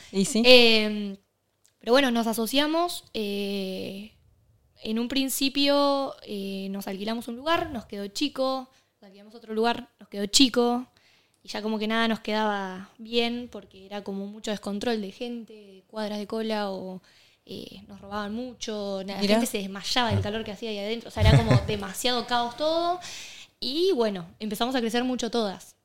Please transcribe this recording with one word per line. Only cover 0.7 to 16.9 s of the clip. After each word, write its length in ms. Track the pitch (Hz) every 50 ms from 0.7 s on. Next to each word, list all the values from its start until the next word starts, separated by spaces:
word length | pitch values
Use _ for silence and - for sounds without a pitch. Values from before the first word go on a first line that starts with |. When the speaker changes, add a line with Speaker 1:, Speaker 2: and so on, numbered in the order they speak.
| 226 220 214 214 208 208 208 202 196 - _ _ _ _ _ _ _ _ _ _ _ _
Speaker 2:
pero 120 | - - 240
bueno, 180 | 277 277 254
nos 160 | 233 233 226 233
asociamos, 760 | 214 - 226 220 262 277 294 302 311 330 349 349 - - - - -
eh, 1000 | 226 214 202 202 202 202 196 202 196 190 190 185 185 196 196 196 196 208 220 _ _ _ _ _ _ _ _ _ _ _ _ _ _ -
en 160 | 214 220 226
un 80 | 240 240
principio, 1080 | 269 269 269 269 - - 269 269 262 277 285 285 285 285 285 285 277 277 269 262 - - -
eh, 440 | - 214 202 196 196 196 190 196 196
nos 160 | 196 196 196 202
alquilamos 400 | 196 190 208 220 226 240 226 -
un 80 | 233
lugar, 340 | 240 269 311 330 339 349 320
nos 140 | 294 220 -
quedó 220 | - 214 202 202 202
chico, 640 | 202 - 302 277 - 269 262 262 262 262 254 - _ _ _ _ _ _
nos 60 | - 196
alquilamos 280 | 185 202 202 214 220
otro 180 | 233 - 220 220
lugar, 360 | 214 226 233 233 233 247 - _ -
nos 100 | 208 -
quedó 160 | - 202 208
chico, 600 | 202 - - 277 240 - 247 240 240 240 247 254 - _ _ _ _ _ _ _ _ _ _ -
y 40 | 196
ya 120 | - 220
como 180 | 208 214 220 208
que 80 | 214 214
nada 200 | 220 226 226 226
nos 120 | 220 220
quedaba 680 | - 214 214 214 220 214 202 202 196 185 185 190 196 - _ -
bien, 520 | 226 214 233 233 233 233 240 240 247 233
porque 340 | - 208 190 190 - 190 190
era 180 | 196 202 208 196
como 240 | 208 196 196 196 196
mucho 240 | 208 220 - 220
descontrol 500 | 208 196 - 202 202 208 202 247 233 220
de 100 | 202 190
gente, 420 | - - 247 240 240 233 220 - 220
de 300 | 214 208 196 190 190 - _
cuadras 300 | - 220 214 202 208 208
de 80 | 208 196
cola, 420 | 226 226 220 220 220 208 208 196
o, 300 | 190 190 185 185